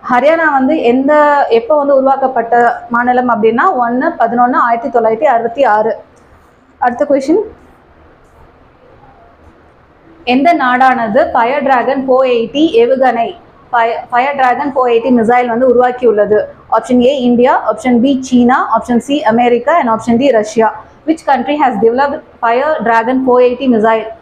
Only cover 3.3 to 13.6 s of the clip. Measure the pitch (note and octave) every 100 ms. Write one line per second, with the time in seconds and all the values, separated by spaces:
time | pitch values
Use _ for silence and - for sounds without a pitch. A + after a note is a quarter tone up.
3.3 | A3 A3 A#3 F4+ D4 A#3 B3 D#4+ E4 A3+
4.3 | A#3+ B3 D#4 B3+ A#3 C4 A#3 A3 A3 D4
5.3 | A#3 A#3 B3+ B3+ G#3+ A3 G#3 - _ _
6.3 | - _ _ _ _ B3 A#3+ - C#4+ C4+
7.3 | F4+ G4+ - - - _ _ - _ _
8.3 | - - _ _ _ - - - - -
9.3 | _ - _ _ _ _ _ - - -
10.3 | B3+ C#4+ E4 B3+ B3 C4 A#3+ A3+ A3 E4
11.3 | C4 A#3 C#4+ C#4 B3+ A3+ C#4 C4 B3+ C4
12.3 | A#3+ A3+ C#4 D#4+ A3+ A#3+ C4 B3+ A#3 A#3
13.3 | - - -